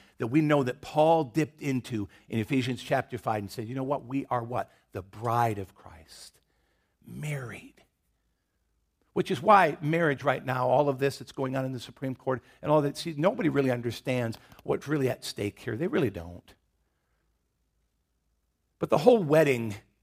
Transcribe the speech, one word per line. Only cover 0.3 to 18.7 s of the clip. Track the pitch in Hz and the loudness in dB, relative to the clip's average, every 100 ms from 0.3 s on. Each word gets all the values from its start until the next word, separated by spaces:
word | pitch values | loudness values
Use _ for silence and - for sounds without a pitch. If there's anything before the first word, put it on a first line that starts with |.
| 147 | 2
know | 151 147 | 4 4
that | 123 - | 2 -4
Paul | - 151 156 165 139 | -2 4 6 4 2
dipped | 127 147 - | -2 -2 -4
into | 147 131 - 113 98 - - | -4 -2 -2 -4 -6 -10 -6
in | 113 | -4
Ephesians | 107 135 123 120 | 0 0 0 -4
chapter | - 135 - - | -2 -2 -2 -6
five | 123 107 | -4 -4
and | 101 | -4
said, | - 110 | -8 -8
"You | 135 | -6
know | |
what? | 131 143 120 | -4 -4 -4
We | 135 135 | -6 -2
are | 123 | -4
what? | 117 120 - _ _ | -4 -6 -6 _ _
The | 101 | -12
bride | 95 107 117 117 117 101 | -12 -6 0 2 2 0
of | 95 - | -8 -14
Christ, | - 80 - - - - _ _ _ _ _ _ - | -20 -20 -20 -20 -20 -20 _ _ _ _ _ _ -18
married." | 120 151 143 120 101 - - _ _ _ _ _ _ _ _ _ _ _ _ _ | -10 -8 -8 -8 -14 -18 -20 _ _ _ _ _ _ _ _ _ _ _ _ _
Which | 135 - | -4 -2
is | 180 | 0
why | 190 202 170 160 | 6 8 6 2
marriage | 147 165 165 135 | -2 2 2 0
right | 139 131 131 | 0 -2 -2
now, | 127 127 | -2 2
all | 127 147 | 2 2
of | 131 | 0
this | 139 - | -2 -2
that's | 123 | -10
going | - 131 131 | -6 -4 -4
on | 131 | -4
in | |
the | 127 | -8
Supreme | - - 135 123 | -12 -10 -8 -6
Court | - 127 - _ | -4 -4 -6 _
and | - | 2
all | 151 | 2
that, | 143 139 | 2 -2
see, | 170 147 | -8 -2
nobody | 175 262 170 | 0 2 0
really | 139 135 | 2 2
understands | 120 120 107 - 127 117 110 - - | 0 -4 -6 -4 -2 -2 -6 -14 -12
what's | - 139 135 | -4 -4 -2
really | 151 131 | 0 0
at | - - | -2 -8
stake | - 107 - | -6 -6 -6
here. | - 110 | -8 -4
They | 180 | -2
really | 233 127 | 0 0
don't. | 95 85 87 - - _ _ _ _ _ _ _ _ _ _ _ _ _ _ _ _ _ _ _ _ _ | -2 -10 -14 -20 -20 _ _ _ _ _ _ _ _ _ _ _ _ _ _ _ _ _ _ _ _ _